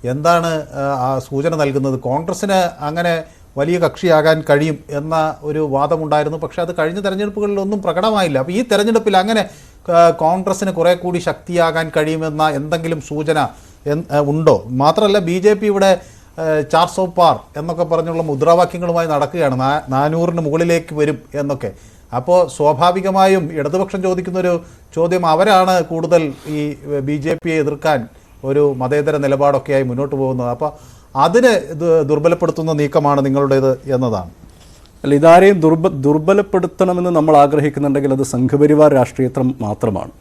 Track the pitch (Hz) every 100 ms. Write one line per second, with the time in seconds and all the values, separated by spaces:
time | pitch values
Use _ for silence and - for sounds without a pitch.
0 | 120 135 156 170 165 156 147 139 139 135
1 | 127 135 127 139 156 160 143 139 135 131
2 | 127 139 165 180 202 190 175 - 147 165
3 | 175 165 160 - - - 147 180 170 -
4 | 185 156 151 156 156 143 156 147 - 143
5 | 156 160 156 - 147 151 151 135 143 165
6 | 156 151 147 160 147 - 170 175 160 180
7 | 196 190 202 202 208 202 196 208 185 165
8 | 214 214 180 135 139 190 247 202 208 226
9 | 214 190 190 220 185 - - - - 170
10 | 170 165 160 185 185 190 196 165 170 180
11 | 180 175 175 143 - 175 165 160 160 156
12 | 151 160 160 151 156 139 151 165 165 160
13 | - 151 156 156 127 - - - 143 147
14 | 165 147 143 151 156 107 104 127 143 160
15 | 214 202 165 185 196 208 214 196 196 180
16 | - - - - 160 156 147 160 175 -
17 | 185 175 170 120 - 143 160 165 165 165
18 | 160 165 160 139 156 170 175 175 175 170
19 | 165 147 139 175 147 127 131 147 131 131
20 | 147 160 170 170 156 160 170 170 165 151
21 | 147 156 - 151 143 135 107 - - -
22 | - 123 127 180 165 - 147 135 175 185
23 | 190 190 190 190 151 156 143 185 190 196
24 | 185 180 180 180 180 170 170 - - -
25 | 170 180 170 156 196 190 185 185 - 165
26 | 160 170 156 127 147 151 147 143 143 143
27 | 135 151 143 160 170 160 147 143 160 143
28 | 113 - _ - 131 139 147 135 127 147
29 | 147 151 139 135 143 135 123 135 131 123
30 | 139 139 135 127 120 123 151 - - -
31 | - 135 156 208 254 208 - 156 170 165
32 | 139 147 165 170 165 160 160 151 143 165
33 | 143 143 139 135 139 135 135 127 139 127
34 | 127 104 87 - - - - - - -
35 | 143 143 160 170 196 196 156 165 180 156
36 | 135 151 156 202 196 190 180 - 185 180
37 | 180 170 156 151 143 151 147 143 143 135
38 | 139 135 135 123 127 143 147 151 151 139
39 | 120 - 127 127 127 - 107 107 117 95
40 | - -